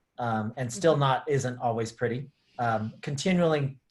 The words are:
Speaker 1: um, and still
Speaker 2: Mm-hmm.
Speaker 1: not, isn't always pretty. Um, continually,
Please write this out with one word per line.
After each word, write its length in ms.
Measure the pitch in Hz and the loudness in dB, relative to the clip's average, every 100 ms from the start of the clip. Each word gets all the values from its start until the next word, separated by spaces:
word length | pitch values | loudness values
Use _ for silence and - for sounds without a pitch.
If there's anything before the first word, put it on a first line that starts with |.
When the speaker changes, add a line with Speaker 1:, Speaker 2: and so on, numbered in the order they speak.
| _ - | _ -6
Speaker 1:
um, 340 | 120 110 107 123 | -2 -2 -4 -6
and 120 | 123 | -8
still 220 | 190 165 | 0 2
Speaker 2:
Mm-hmm. 80 | 143 | 4
Speaker 1:
not, 240 | 135 127 - | 4 2 0
isn't 300 | 139 123 123 | 0 0 -2
always 320 | 123 113 110 | -2 -2 -4
pretty. 340 | - 120 120 143 _ _ - | -2 -4 -4 -8 _ _ -4
Um, 340 | 120 110 110 - | -2 0 -2 -8
continually, 760 | - 139 190 180 165 156 139 - _ | -8 -4 0 2 4 2 0 -6 _